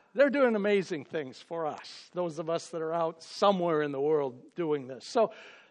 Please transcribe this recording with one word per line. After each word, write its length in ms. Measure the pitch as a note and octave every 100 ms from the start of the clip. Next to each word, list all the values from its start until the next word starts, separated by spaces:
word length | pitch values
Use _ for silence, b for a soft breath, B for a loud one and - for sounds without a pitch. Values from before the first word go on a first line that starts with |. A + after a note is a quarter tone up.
| _ G#3
they're 140 | C#4+
doing 260 | C#4+ B3 A3
amazing 500 | G3+ G3+ E3+ E3 B2
things 340 | E3 C3 A#2
for 260 | - E3+ D3+
us, 440 | A#2+ - - -
those 260 | F3 F3 D3+
of 100 | D#3+
us 200 | E3 -
that 120 | E3+
are 120 | D#3+
out 280 | E3+ E3 E3+
somewhere 580 | - - G3+ F#3+ E3+ D#3
in 100 | D3
the 80 | C#3
world 360 | D3 D#3 C#3 B2 - -
doing 320 | E3 D3 B2+
this. 180 | B2+ -
So 260 | B3 A3 B B B B